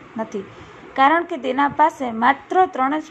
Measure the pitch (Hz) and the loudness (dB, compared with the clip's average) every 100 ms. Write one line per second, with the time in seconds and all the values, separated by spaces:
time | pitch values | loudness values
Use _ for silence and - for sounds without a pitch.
0 | - 233 220 202 - - - - - - | -14 -10 -8 -10 -12 -18 -20 -20 -8 2
1 | 269 330 339 311 254 254 285 - 311 320 | 4 2 -2 -6 -4 0 0 2 0 0
2 | 247 220 247 269 - 370 370 262 262 311 | -6 0 0 0 0 0 2 0 -2 -2
3 | 302 | -6